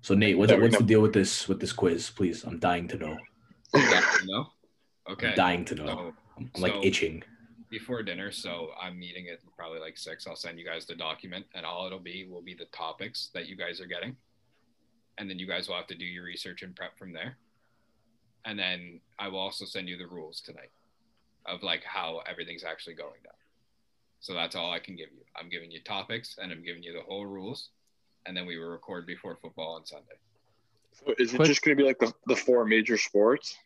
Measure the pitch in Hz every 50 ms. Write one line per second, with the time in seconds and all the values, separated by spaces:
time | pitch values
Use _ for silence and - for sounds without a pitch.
0 | - - 95 101 110 104 90 85 101 107 107 - 113 117 113 104 113 104 110 107
1 | 107 104 104 104 95 - - - - - 92 - - 90 - - - 90 82 85
2 | - - - - 101 87 85 - - - 87 82 92 90 87 87 87 82 - -
3 | - 78 - - - - _ _ _ _ - _ _ _ - 143 139 - - -
4 | - - - - 95 95 95 113 143 - _ _ _ _ _ _ _ _ _ _
5 | _ - 98 - 113 113 104 - 92 90 87 87 - - - - 76 76 85 85
6 | 90 85 80 _ _ _ _ - - - _ - 90 92 104 101 98 95 - -
7 | - 80 80 82 - - - _ - _ - - - _ 110 107 - - 127 117
8 | 110 98 87 87 95 101 95 - - 95 87 85 82 80 - - 92 92 90 90
9 | 90 87 87 92 90 87 85 85 _ - _ - 85 82 80 82 80 80 80 -
10 | - 82 82 - - 90 82 - - 85 85 85 85 87 82 82 82 - 85 85
11 | 82 80 78 - - 95 87 92 101 _ _ 92 82 80 87 87 92 92 92 95
12 | 87 85 90 95 95 92 90 87 85 92 90 82 85 _ - - 85 80 80 -
13 | 98 104 - - - - _ 92 87 - 95 92 90 87 87 87 92 90 87 87
14 | 90 120 127 _ _ _ _ _ _ _ _ _ _ _ _ _ _ _ _ _
15 | _ _ _ - 107 98 95 90 90 95 87 90 90 90 90 90 87 - 95 85
16 | 90 90 90 90 90 90 87 87 - 95 90 - - 92 90 - 95 85 _ _
17 | 98 92 85 80 87 120 131 _ _ _ _ _ _ _ _ _ _ _ _ _
18 | _ _ _ _ _ _ _ _ _ 113 107 101 95 92 92 90 87 87 85 82
19 | _ _ _ - 101 98 95 95 95 98 95 - 101 95 - 95 92 90 90 87
20 | 90 87 90 87 82 78 - - - - - - - - _ _ _ _ _ _
21 | _ _ _ _ _ _ _ _ _ - 90 90 - 92 82 82 - - - 98
22 | 90 82 82 82 78 80 87 85 85 85 85 82 85 82 80 - - 87 82 76
23 | 76 73 67 _ _ - - _ _ _ _ _ _ _ _ _ _ _ _ _
24 | _ _ _ _ - - - 87 82 82 - 92 85 87 87 85 - - 95 85
25 | 78 - _ - _ _ _ - 82 87 87 85 85 85 82 80 _ - 107 98
26 | 95 - 113 120 123 - - - 98 90 85 82 85 85 85 85 87 85 85 82
27 | 80 - 95 101 101 101 98 98 92 104 135 - - - _ _ _ _ _ _
28 | _ _ _ _ _ 90 92 90 90 90 87 82 82 85 85 82 - - 95 90
29 | 85 87 90 90 - 98 85 - - 82 _ - 80 80 165 - _ - - 73
30 | 73 _ - _ _ _ _ _ _ _ _ _ _ _ _ _ _ _ _ -
31 | - 143 117 - 127 117 123 127 156 156 143 - - 151 147 139 139 135 131 -
32 | - - 117 _ _ - 127 - - - 127 120 117 107 110 110 107 117 117 104
33 | - - _ 101 104 113 131 151 - - - - _